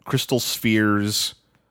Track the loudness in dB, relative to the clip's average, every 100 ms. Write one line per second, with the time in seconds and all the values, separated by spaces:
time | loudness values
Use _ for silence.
0 | -4 -4 0 -2 -2 -2 2 2 4 2
1 | 0 -2 -4 -8 _ _ _